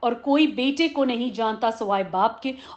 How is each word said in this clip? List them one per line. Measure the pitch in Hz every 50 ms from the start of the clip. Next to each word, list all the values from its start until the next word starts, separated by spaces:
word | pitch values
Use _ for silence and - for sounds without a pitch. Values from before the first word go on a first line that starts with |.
| -
और | 233 233
कोई | 233 - 285 277 302 311
बेटे | 269 196 220 254 277 277 294 330 320
को | - 294 269
नहीं | 254 240 233 247 254 196
जानता | 226 226 220 220 214 233 226
सिवाय | 226 - 226 196 202 196 190
बाप | 170 175 185 202 226 - -
के, | - 269 262 - - - -